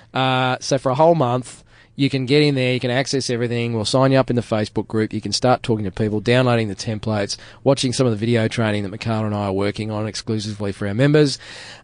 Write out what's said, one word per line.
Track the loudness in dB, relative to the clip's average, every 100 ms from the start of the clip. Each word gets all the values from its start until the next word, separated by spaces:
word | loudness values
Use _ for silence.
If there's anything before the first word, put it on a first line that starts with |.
| -8
Uh, | -2 0 0 0 -2
so | -2 -2
for | 0
a | 4
whole | 4 4
month, | 2 0 -4 -16 -20 -20 _ -2
you | 0
can | 0 2
get | 4
in | 4 2
there, | 0
you | 0
can | 0
access | -2 0 -2 -2
everything. | -2 -2 -2 -2 -2
We'll | 0
sign | 2 4
you | 4
up | 2
in | 0
the |
Facebook | 0 -2 -2 -4 -2
group. | -2 -2
You | -4
can | -4
start | 0 2 2
talking | 0 -2 -2
to |
people, | -2 -2 0
downloading | 2 2 4 2 0
the | -6
templates, | -6 -6 -4 -2 -4 -6 -14 -2
watching | 0 2 0
some | 2 2
of |
the | 2
video | 0 2 2
training | 0 0 0
that | -4
Michaela | -6 -4 -2 -2
and | -2
I | -2
are |
working | 0 -2 -4 -6
on | -4 -6
exclusively | -8 -6 -4 -4 -6 -6
for | -4 -4
our | 0
members. | 4 4 4 0 -12 -18 -18 -16